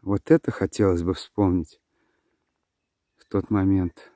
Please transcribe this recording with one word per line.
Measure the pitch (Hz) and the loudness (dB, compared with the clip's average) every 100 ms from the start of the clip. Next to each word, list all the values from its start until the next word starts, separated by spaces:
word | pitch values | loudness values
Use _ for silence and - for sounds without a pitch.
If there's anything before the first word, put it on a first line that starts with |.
вот | - 98 - | -2 -4 2
это | 160 - | 2 2
хотелось | - 95 - 101 87 | -6 -6 0 0 2
бы | 85 | -2
вспомнить | 90 - - 98 92 80 _ _ _ _ _ _ _ _ _ _ _ _ _ _ _ | -6 -8 -2 0 0 -4 _ _ _ _ _ _ _ _ _ _ _ _ _ _ _
в | _ | _
тот | 101 - | -6 -2
момент. | 104 95 98 87 - - | 0 2 0 -2 -8 -20